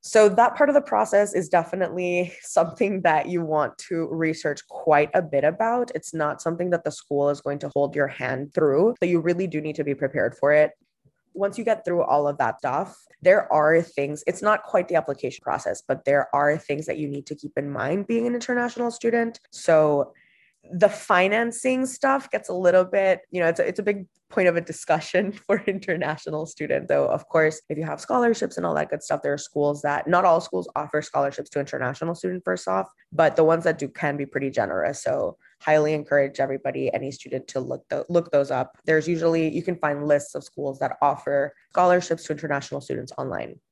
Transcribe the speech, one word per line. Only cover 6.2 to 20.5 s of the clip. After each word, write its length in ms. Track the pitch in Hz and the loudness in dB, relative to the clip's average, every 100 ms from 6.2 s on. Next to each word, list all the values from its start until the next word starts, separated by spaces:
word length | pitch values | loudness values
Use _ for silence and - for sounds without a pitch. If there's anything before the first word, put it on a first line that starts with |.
| 151 135 | -4 -2
something 300 | 165 170 180 | -6 -4 -2
that 140 | 175 | -2
the 80 | 156 | -4
school 360 | - - 143 143 | -10 -6 0 0
is 100 | 139 | -2
going 180 | - 143 | -4 -6
to 120 | 143 | -4
hold 220 | 143 143 147 | -2 -2 0
your 100 | 139 | -2
hand 480 | - 127 131 143 | -2 -6 -6 -4
through, 400 | - 156 139 208 240 | 0 2 4 2 2
so 60 | 175 | 0
you 120 | 175 | 0
really 280 | 160 175 185 | 0 -2 -2
do 120 | 156 | -4
need 140 | 151 | -6
to 100 | 151 | -6
be 120 | 143 139 | -4 -2
prepared 400 | 135 135 107 - | -4 0 -2 0
for 160 | 139 | 4
it. 180 | 151 151 - _ _ _ _ _ | 4 4 0 _ _ _ _ _
Once 240 | 175 196 202 | -4 -4 -2
you 60 | |
get 200 | 226 220 | -2 -2
through 200 | 196 175 | 0 0
all 240 | - 147 147 | 2 2 2
of 100 | 147 | 0
that 200 | 120 - | 0 0
stuff, 380 | 139 135 190 - _ _ | -4 -2 -4 -10 _ _
there 300 | 165 196 - | 4 6 6
are 300 | 151 151 165 | 4 6 4
things, 400 | 170 - 143 147 - | 2 -4 -4 -4 -4
it's 120 | 180 | 0
not 220 | 208 208 | 2 2
quite 240 | - 208 180 | 2 0 2
the 80 | |
application 480 | 170 151 139 127 - | 0 0 -6 -6 -6
process, 400 | - 160 - - - | -4 -4 -4 -6 -4
but 180 | 135 | -4
there 240 | - 143 - | 2 2 2
are 240 | 139 147 156 | 0 2 0
things 300 | - 147 156 | -2 -6 -4
that 100 | - | -6
you 120 | 151 | -6
need 180 | 143 135 | -8 -10
to 80 | |
keep 180 | 147 147 - | -14 -8 -8
in 120 | 143 | -6
mind 380 | 139 123 185 196 | -6 -4 -4 -2
being 200 | 233 240 | -2 -2
an 60 | |
international 580 | 240 240 247 240 233 240 | -4 -4 -2 -2 -4 -6
student. 480 | 233 233 233 233 233 _ | -2 -2 0 -2 -6 _
So 600 | - - 160 151 147 - _ _ _ _ | -6 2 4 4 2 -2 _ _ _ _